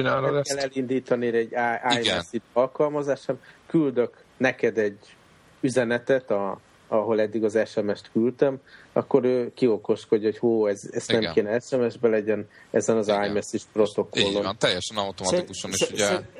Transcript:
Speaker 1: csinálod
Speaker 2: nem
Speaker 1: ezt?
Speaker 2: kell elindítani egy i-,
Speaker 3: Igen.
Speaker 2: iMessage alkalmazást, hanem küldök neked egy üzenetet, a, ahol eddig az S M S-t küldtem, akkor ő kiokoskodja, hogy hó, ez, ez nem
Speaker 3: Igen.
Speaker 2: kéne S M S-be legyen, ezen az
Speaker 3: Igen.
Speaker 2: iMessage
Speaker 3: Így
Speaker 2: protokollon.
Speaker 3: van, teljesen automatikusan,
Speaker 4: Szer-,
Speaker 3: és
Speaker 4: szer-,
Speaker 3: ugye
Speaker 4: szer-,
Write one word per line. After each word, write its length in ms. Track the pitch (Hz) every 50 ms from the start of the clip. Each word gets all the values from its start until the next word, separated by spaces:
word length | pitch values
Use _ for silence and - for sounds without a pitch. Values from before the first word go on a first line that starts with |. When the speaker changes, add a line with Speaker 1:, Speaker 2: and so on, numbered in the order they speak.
| 135
Speaker 1:
csinálod 260 | 127 131 135 135 135
Speaker 2:
nem 100 | 139 143
Speaker 1:
ezt? 140 | 139 - 139
Speaker 2:
kell 100 | 139 139 131
elindítani 560 | - 135 127 120 131 131 127 - 131 120 120
egy 80 | 120 113
i-, 120 | 117 113
Speaker 3:
Igen. 560 | 113 117 120 120 117 117 110 - 127 120 120 117
Speaker 2:
iMessage 420 | 107 95 87 90 - - - - _ -
alkalmazást, 720 | 120 127 131 - - 151 147 147 147 143 143 135 123 -
hanem 160 | - 131 127 - - - - _
küldök 500 | - - 165 156 139 123 120 120 110 - - - _ _
neked 420 | - 123 131 123 - - 117 101 110
egy 200 | 107 104 101 101 - - - - _ _ _ _ _ _ _ _
üzenetet, 680 | - 135 117 131 123 113 120 120 - - 135 131 - -
a, 300 | 107 101 101 98 - - - _ _ _ _ -
ahol 320 | 117 110 104 107 113 107
eddig 240 | 107 104 104 113 107
az 140 | 107 101 110 107
S 80 | - -
M 160 | 113 104 104 101
S-t 160 | - - - -
küldtem, 480 | 117 113 123 123 - 147 139 135 131 - _ - - - - -
akkor 320 | 127 - - - 139 120
ő 280 | 127 127 127 120 113 -
kiokoskodja, 760 | - 131 123 107 98 - - 110 104 - - - 110 104 107
hogy 100 | 104 -
hó, 280 | - 120 113 113 107
ez, 140 | 104 101 104 - - -
ez 140 | 117 -
nem 140 | - 120 117
Speaker 3:
Igen. 120 | 107 87 82
Speaker 2:
kéne 260 | 113 101 104 107 123
S 100 | - -
M 180 | 139 131 120 117
S-be 200 | 110 - - 117
legyen, 400 | 110 110 101 107 107 104 101 - - - - -
ezen 260 | - 117 107 - 113
az 120 | 113 107 101
Speaker 3:
Igen. 160 | 104 101 101
Speaker 2:
iMessage 400 | 101 101 101 95 - - 107 -
Speaker 3:
Így 80 | - -
Speaker 2:
protokollon. 720 | 107 107 101 - - 98 - - - 107 98 98 104 101
Speaker 3:
van, 140 | 95 101 -
teljesen 380 | - 131 98 - 107 - 110
automatikusan, 760 | 107 101 98 95 - 95 95 113 180 - - 95 - - 98 95
Speaker 4:
Szer-, 180 | 95 - -
Speaker 3:
és 80 | - -
Speaker 4:
szer-, 160 | 104 - 190
Speaker 3:
ugye 20 |
Speaker 4:
szer-, 80 | 175 - - - -